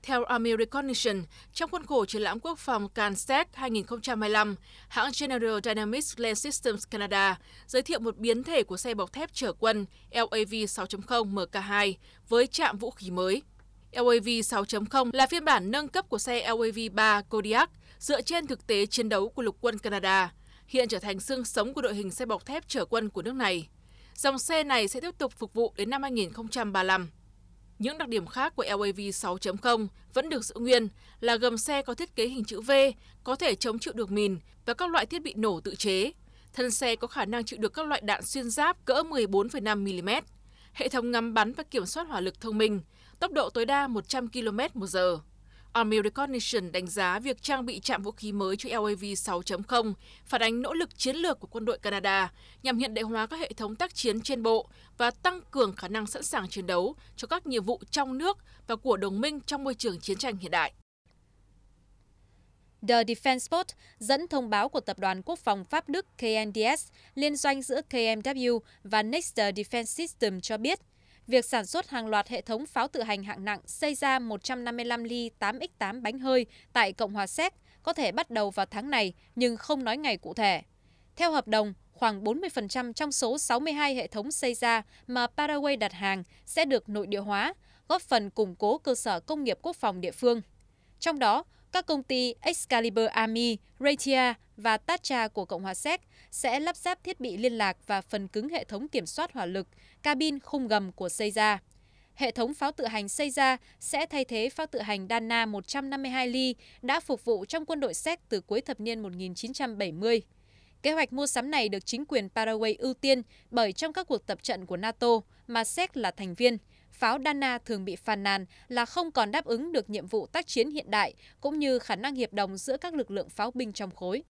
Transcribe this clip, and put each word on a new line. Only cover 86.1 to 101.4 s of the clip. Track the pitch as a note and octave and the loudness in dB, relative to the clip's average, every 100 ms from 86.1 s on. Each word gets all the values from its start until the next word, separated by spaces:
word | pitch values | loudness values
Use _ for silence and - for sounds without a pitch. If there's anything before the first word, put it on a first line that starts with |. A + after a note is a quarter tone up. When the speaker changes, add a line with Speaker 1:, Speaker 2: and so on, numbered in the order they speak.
| F#3+ E3+ - - | -2 -6 -16 -4
Speaker 2:
sẽ | - | 0
được | D#4+ B3+ - | 4 2 2
nội | G#3 G3 | -4 -2
địa | G3+ | -4
hóa, | G3+ G3+ B3 F#4+ - - _ | 0 0 0 -4 -16 -20 _
góp | F4 | 0
phần | - A#3+ G3+ | 4 2 2
củng | - G3+ F3 | 0 -2 2
cố | G#3 C#4+ | 2 2
cơ | - | 2
sở | E3 A3+ F3+ | 0 0 -2
công | - D#4 | -2 -2
nghiệp | C4 F#3 | 0 0
quốc | E4+ F4 | -4 -2
phòng | A3 F#3 | -2 0
địa | F3+ | -6
phương. | - B3 A#3 - - _ _ _ _ | 2 4 4 -2 -20 _ _ _ _
Trong | E4 D4 | -2 2
đó, | A#3+ A#3 F4 _ _ | 4 4 0 _ _
các | F4+ F4+ | -2 0
công | D4+ | -2
ty | B3+ B3+ B3 A#3 | 0 0 0 0
Excalibur | - E4+ - A#3+ A#3 G#3 A3+ | -2 -2 0 2 2 2 2
Army, | - A3 A3+ A#3+ A3 _ _ | 2 0 2 0 0 _ _
Raytheon | C#4 C#4+ C#4 C4 B3+ A3+ _ - | 2 2 2 4 4 0 _ -4
và | A3 A3 | 0 0
Tatra | - F4 - B3+ A3 | 0 -4 -2 -2 -2
của | - | -4
Cộng | F#3 F3 | -6 -6
hòa | F#3+ | -6
Séc | F#3 D4 F4 _ - - | -4 -2 -2 _ -20 -12
sẽ | - C4 B3+ | -4 0 0
lắp | D#4 F4 | -2 -2
ráp | F4 F4+ | -4 -4
thiết | - F#4 | -6 -6
bị | B3 F3+ | -6 0
liên | B3 | 0
lạc | A#3 G3+ F3+ - | 2 0 0 -2
và | G3 | -4
phần | - G#3+ G3 | -2 -6 -4
cứng | G#3+ B3+ | -4 -4
hệ | E4+ | -6
thống | - G#3 D4 | -6 -8 -4
kiểm | B3+ E3 | -4 -4
soát | - E4+ | -4 -6
hỏa | C4 F3+ | -4 -4
lực, | F#3+ F#3 - - _ | -4 -6 -14 -20 _
cabin | D4 C#4 D#4 C#4+ | -2 2 0 -2
khung | - D4 B3 | -4 -4 0
gầm | G#3 F#3+ | 0 0
của | - F#3 | -6 -6
Seiza. | - G#3+ G#3+ | -2 -2 2